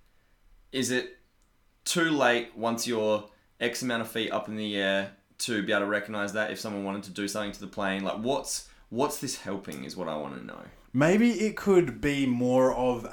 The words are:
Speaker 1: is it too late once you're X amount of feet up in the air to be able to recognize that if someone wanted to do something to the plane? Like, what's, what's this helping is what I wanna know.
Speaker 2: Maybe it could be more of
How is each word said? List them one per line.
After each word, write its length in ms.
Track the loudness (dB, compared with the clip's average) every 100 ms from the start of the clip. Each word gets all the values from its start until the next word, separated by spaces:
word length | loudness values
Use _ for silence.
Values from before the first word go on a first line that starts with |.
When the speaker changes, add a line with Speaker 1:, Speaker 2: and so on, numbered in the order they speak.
| _ _ _ _ _ -20 _
Speaker 1:
is 180 | -4 0
it 280 | -2 -4 -10 _ _ _ _ _ _
too 260 | -2 2 2
late 460 | 4 4 4 0 -4
once 300 | -2 -2 0
you're 380 | 0 2 2 -2 _ _ -4
X 220 | -4 -2
amount 200 | -2 -2
of 60 | -2
feet 200 | -4 -2
up 180 | -2 -4
in 80 | -6
the 200 | -4 0
air 360 | 2 2 -2 -10 _ -8
to 240 | -2 0
be 100 | 2
able 80 | 2
to 40 | 2
recognize 460 | 0 -2 -4 -2
that 180 | -2 -2
if 80 | -4
someone 240 | -6 -4
wanted 180 | -4 -4
to 60 | -6
do 160 | -6 -4
something 240 | -4 -6
to 80 | -8
the 60 | -10
plane? 380 | -2 0 0
Like, 140 | -2 -2
what's, 500 | 0 -2 -2 -8 -8 -20 -6
what's 280 | 0 0 -2
this 180 | -6 -6
helping 420 | -6 -6 -6 -10
is 120 | -8 -8
what 120 | -6
I 80 | -4
wanna 260 | -6 -8
know. 200 | -12 -14 -16 -20 -4
Speaker 2:
Maybe 380 | 2 4 6 4
it 240 | 2 -2 0
could 440 | 4 6 6 2
be 240 | 0 2 2
more 460 | 2 4 4 4
of 340 | 4 0 0 -4